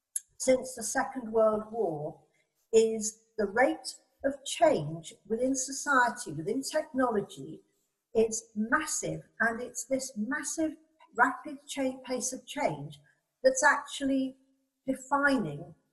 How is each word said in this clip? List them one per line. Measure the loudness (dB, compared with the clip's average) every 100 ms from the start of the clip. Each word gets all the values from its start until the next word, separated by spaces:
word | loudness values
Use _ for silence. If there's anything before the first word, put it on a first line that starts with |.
| _ -8 -8 _
since | 2 2 0
the | -8
Second | -4 -2 -4 -6 -2
World | 2 4 2 -4
War | -2 -2 -2 -8 -10 _ _ _ _ _
is | 4 4 2 -6 -8 _ -4
the |
rate | 0 4 4 2 -8 -14 _ _
of | -4 -4 -8
change | 4 4 4 0 -8 -12 -20 -6
within | 0 0
society, | 0 -4 -6 2 4 4 0 -8
within | -6 -4 -4
technology, | -2 -4 -2 0 2 2 -2 -10 -14 -14 _ _ _ _ _
is | 2 2 0 -8 -6
massive, | 0 0 0 -4 -4 -6 -10 -2
and | -2 -2
it's | -8 -10
this | -4 -4 -4 -6
massive, | -4 -4 -4 -2 -2 -4 _ _ -10
rapid | 2 2 2 -10 -14 -10
cha-, | -2 -2 -4 -6
pace | -4 -4
of | -8 -10
change | -4 -2 -2 -10 -16 _ _ _ _
that's | 2 6
actually | 4 4 -2 -4 0 0 0 -6 _ _ _ _ -6
defining | -6 0 2 4 2 0 -6 -12 -18 _